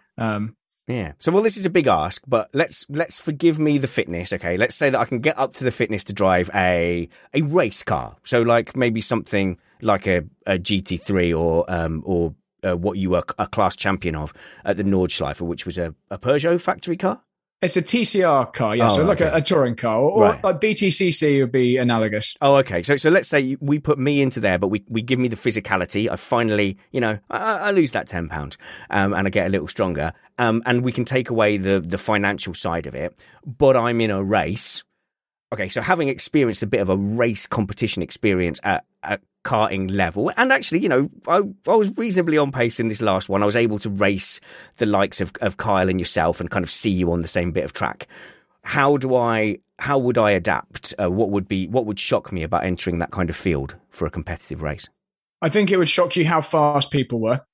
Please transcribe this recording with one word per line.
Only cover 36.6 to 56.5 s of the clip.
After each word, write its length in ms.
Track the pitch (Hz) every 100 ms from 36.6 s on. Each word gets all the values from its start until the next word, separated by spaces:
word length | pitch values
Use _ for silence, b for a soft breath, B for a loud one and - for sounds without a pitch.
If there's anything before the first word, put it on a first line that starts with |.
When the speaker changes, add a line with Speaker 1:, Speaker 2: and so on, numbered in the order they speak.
Speaker 2:
a 40 | 104
bit 120 | 110
of 100 | 98
a 60 | 98
race 500 | 101 113 120 107 -
competition 560 | - 98 - 110 -
experience 560 | 85 - 110 92 87 76
at, 220 | 101 90 - _
at 160 | - 101 - _
karting 460 | - 113 107 95 95
level, 420 | 98 90 98 151 -
and 140 | 262
actually, 260 | 269 - 165
you 80 | 190
know, 200 | 131 143 - -
I, 140 | 180 202 - -
I 80 | 220
was 220 | 202 -
reasonably 400 | 233 185 165 151
on 140 | 139
pace 280 | 135 120 -
in 80 | 113
this 140 | 107
last 280 | 110 95 -
one. 120 | 98
I 60 | 104
was 80 | 117
able 240 | 120 104
to 100 | 107
race 500 | 98 101 98 - - B B B _
the 80 | 107
likes 360 | 98 98 -
of, 100 | 92 -
of 160 | 104 -
Kyle 320 | 117 98 92
and 100 | 92
yourself 400 | 85 - 82 82
and 120 | -
kind 100 | 104
of 60 | 85
see 220 | - 110
you 200 | 92 87
on 120 | 85
the 40 | 80
same 240 | 90 90
bit 120 | 87
of 100 | 71
track. 340 | - 65 - - B B B B B
How 340 | - 143 139 143
do 180 | 131 127
I, 420 | 117 113 107 98 _ -
how 180 | - 139
would 220 | 123 120
I 120 | 107
adapt? 640 | 95 87 65 - - - -
Uh, 80 | 92
what 220 | 95 101
would 160 | 101 95
be, 200 | 95 87
what 200 | 120 107
would 120 | 101
shock 320 | - 120 -
me 120 | 92
about 200 | 78 82
entering 360 | 92 87 - 85
that 100 | 82
kind 180 | 95 87
of 60 | 82
field 400 | 95 73 69 - _
for 160 | - 80
a 60 |
competitive 500 | 87 78 82 - 69
race? 260 | 76 71 - _ _ _ _ _
Speaker 1:
I 80 | 160
think 220 | 214 190
it 60 | 190
would 120 | 165
shock 260 | - 175 180
you 100 | 160
how 140 | 165
fast 500 | 151